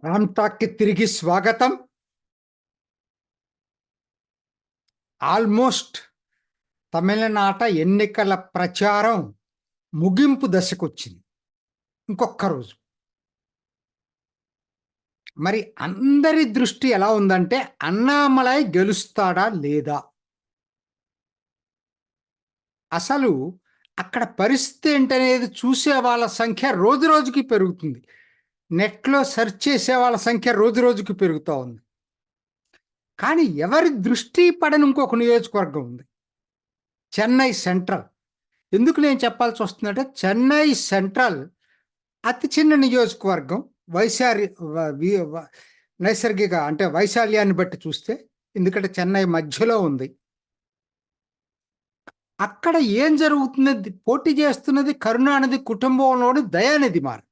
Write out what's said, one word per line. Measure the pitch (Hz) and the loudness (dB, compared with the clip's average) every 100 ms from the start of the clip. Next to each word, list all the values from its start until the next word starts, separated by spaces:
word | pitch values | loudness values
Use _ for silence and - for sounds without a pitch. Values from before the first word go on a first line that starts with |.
| 156 196 | -2 -2
హమ్ | 208 - | 0 0
టాక్‌కి | 208 208 220 | -2 -2 -6
తిరిగి | 220 214 180 214 | 0 0 2 -2
స్వాగతం. | - 165 185 208 226 254 370 - _ _ _ _ _ _ _ _ _ _ _ _ _ _ _ _ _ _ _ _ _ _ _ _ _ _ _ _ _ _ _ _ _ 139 196 | -2 -2 0 0 0 0 -2 -12 _ _ _ _ _ _ _ _ _ _ _ _ _ _ _ _ _ _ _ _ _ _ _ _ _ _ _ _ _ _ _ _ _ -2 0
Almost | 226 214 254 - - - - _ _ _ _ _ _ _ _ | 2 2 2 0 -8 -20 -20 _ _ _ _ _ _ _ _
తమిళనాట | 165 185 214 220 208 196 196 | -2 0 0 0 0 0 0
ఎన్నికల | 233 170 175 202 208 208 196 185 | 0 0 2 2 0 -2 -2 -2
ప్రచారం | - 180 180 180 208 208 214 214 113 - _ _ _ _ _ | -4 -6 -4 0 0 2 2 0 -4 -14 _ _ _ _ _
ముగింపు | 151 180 190 285 269 254 | -2 0 4 2 2 0
దశకొచ్చింది. | 185 180 180 156 - 113 87 _ _ _ _ _ _ _ _ - | 0 -2 -6 -8 -10 -18 -18 _ _ _ _ _ _ _ _ -12
ఇంకొక్క | 185 233 - 196 | -4 -4 -2 -4
రోజు. | 139 110 _ _ _ _ _ _ _ _ _ _ _ _ _ _ _ _ _ _ _ _ _ _ _ _ _ - - | -4 -10 _ _ _ _ _ _ _ _ _ _ _ _ _ _ _ _ _ _ _ _ _ _ _ _ _ -20 -8
మరి | 165 220 - - | -4 -4 -8 -10
అందరి | 147 190 269 285 320 311 | -10 -2 2 4 4 2
దృష్టి | 269 214 247 - 262 | 0 0 -2 -2 0
ఎలా | 202 202 | 2 2
ఉందంటే, | 214 196 185 180 262 262 _ | 2 2 2 2 -2 -4 _
అన్నామలై | 151 196 254 285 285 262 254 277 | -4 0 0 2 2 2 2 0
గెలుస్తాడా | 233 175 196 190 - - 190 180 214 | 0 0 0 -2 -6 -2 0 0 -2
లేదా? | 196 143 147 151 143 - _ _ _ _ _ _ _ _ _ _ _ _ _ _ _ _ _ _ _ _ _ _ _ _ _ _ _ _ | -2 -4 -4 -4 -8 -10 _ _ _ _ _ _ _ _ _ _ _ _ _ _ _ _ _ _ _ _ _ _ _ _ _ _ _ _
అసలు | 170 - 285 254 139 147 180 _ _ _ - | -8 -2 0 0 0 -4 -12 _ _ _ -14
అక్కడ | 185 240 | -8 -6
పరిస్థితి | 233 - 208 269 - - 311 285 | -6 -2 0 0 -2 -2 0 2
ఏంటనేది | 262 262 254 254 247 | 2 2 2 0 -2
చూసే | - 240 262 294 | -4 -2 0 2
వాళ్ళ | 269 247 240 233 | 2 2 0 -2
సంఖ్య | - 233 214 262 | -2 -4 -2 -2
రోజు | 175 202 277 320 | 2 2 4 4
రోజుకి | 311 262 277 | 4 2 -2
పెరుగుతుంది. | 262 220 190 175 160 120 _ _ _ _ _ _ _ | 0 0 0 -4 -10 -10 _ _ _ _ _ _ _
నెట్లో | 165 202 - - 277 | -2 -2 -4 -2 0
సెర్చ్ | 269 226 226 190 285 | 0 -2 -4 -2 -2
చేసే | 262 - 254 | -2 0 2
వాళ్ళ | 247 226 | 2 0
సంఖ్య | 233 240 - | -2 0 0
రోజు | 240 220 226 | 2 2 4
రోజుకి | 247 214 196 | 2 2 -6
పెరుగుతూ | 190 190 151 151 143 | -2 -2 -2 -4 -6
ఉంది. | 123 113 _ _ _ _ _ _ _ _ _ _ _ _ _ - | -8 -16 _ _ _ _ _ _ _ _ _ _ _ _ _ -6
కానీ | 220 320 | -2 2
ఎవరి | 277 147 175 294 339 | 0 0 0 2 2
దృష్టి | 262 185 240 - - 349 | 0 -2 -2 -2 4 4
పడని | 339 302 302 285 | 4 2 4 4
ఇంకొక | 269 269 233 | 2 0 0
నియోజకవర్గం | 233 233 233 208 165 147 | 2 2 2 -4 -2 -6
ఉంది, | 123 123 _ _ _ _ _ _ _ _ _ _ _ - | -10 -14 _ _ _ _ _ _ _ _ _ _ _ -2
చెన్నై | 220 254 262 | 2 2 2
సెంట్రల్. | 202 180 180 185 175 - _ _ _ _ _ _ | 0 -2 -2 -2 -6 -8 _ _ _ _ _ _
ఎందుకు | 196 262 320 | 2 2 2
నేను | 294 262 240 | 2 2 -2
చెప్పాల్సి | 233 240 226 | -2 -4 -2
వస్తుందంటే, | 196 - 208 208 269 - 190 | -6 -4 -6 -6 -8 -4 -2
చెన్నై | 220 254 294 302 | 2 2 4 2
సెంట్రల్ | 254 - 196 190 196 247 151 151 _ _ _ _ _ _ _ 226 | 0 0 -2 -2 0 0 -2 -10 _ _ _ _ _ _ _ -6
అతి | 240 285 302 | -4 -2 2
చిన్న | 311 302 | 4 4
నియోజకవర్గం, | 262 247 233 - 190 175 139 196 - _ - | 4 2 0 -2 -2 -2 -4 -6 -8 _ -6
వైశారి-, | 170 226 - 254 208 202 - | -2 0 2 0 0 -4 -6
వ-, | 165 160 156 | -10 -6 -6
వి-, | 139 175 202 | -2 -2 -2
వ-, | 160 160 - _ _ _ _ _ | -4 -10 -16 _ _ _ _ _
నైసర్గిక | 190 214 233 196 202 | -2 0 -2 0 0
అంటే | 170 147 156 185 | 0 -2 -2 -2
వైశాల్యాన్ని | 156 202 233 220 214 202 175 | 0 0 0 0 2 2 0
బట్టి | 180 180 - | -2 -6 -10
చూస్తే, | 151 - 262 _ _ _ 202 | -10 -8 -10 _ _ _ -2
ఎందుకంటే | 180 196 190 185 | -2 0 -4 -4
చెన్నై | 180 196 185 | -2 0 0
మధ్యలో | 165 151 - 226 226 | -2 -4 -2 0 0
ఉంది. | 170 135 131 _ _ _ _ _ _ _ _ _ _ _ _ _ _ _ _ _ _ _ - _ _ - | 0 -2 -8 _ _ _ _ _ _ _ _ _ _ _ _ _ _ _ _ _ _ _ -20 _ _ -8
అక్కడ | 202 - 339 330 | -8 -2 0 2
ఏం | 247 208 302 302 | 2 2 2 2
జరుగుతున్నది? | 311 294 269 269 269 240 196 | 2 2 -2 2 2 0 -6
పోటీ | - - 277 320 | -6 -2 0 0
చేస్తున్నది | 285 294 - - 269 277 | 2 0 0 0 0 0
కరుణానిధి | 285 220 233 269 277 262 262 | -2 -2 2 2 2 0 -2
కుటుంబంలోని | 269 214 254 254 269 254 247 262 | -4 -2 0 2 2 4 2 0
దయానిధి | 220 170 240 302 262 165 | 0 0 2 2 2 0
మారన్. | 135 110 _ | -4 -10 _